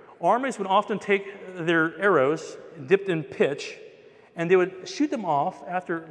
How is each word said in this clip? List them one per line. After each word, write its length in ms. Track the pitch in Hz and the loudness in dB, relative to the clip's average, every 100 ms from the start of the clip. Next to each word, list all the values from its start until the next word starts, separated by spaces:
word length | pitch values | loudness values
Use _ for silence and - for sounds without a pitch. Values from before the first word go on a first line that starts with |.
| - - | -20 -2
armies 380 | 170 233 269 196 | 0 2 0 -4
would 80 | 190 | 0
often 320 | 196 202 196 | 0 2 -2
take 260 | - 196 196 - - 185 165 | 0 0 -2 -14 -14 -4 2
their 340 | 165 160 165 | 4 2 2
arrows 580 | 202 160 135 160 - - - 160 131 | 4 6 4 2 -6 -16 -16 -10 0
dipped 240 | 196 196 | 2 2
in 140 | 160 | -4
pitch, 540 | 143 - 160 143 - - - - - - _ 170 | -2 0 0 -2 -10 -14 -20 -20 -20 -20 _ -4
and 160 | 170 | 4
they 40 | 185 | 4
would 320 | 180 - - | 4 -4 -8
shoot 220 | - 302 | -2 -2
them 160 | 262 180 | -2 -2
off 380 | 143 175 - - | 0 -2 -6 -6
after 380 | 180 180 165 160 | -6 -4 -6 -6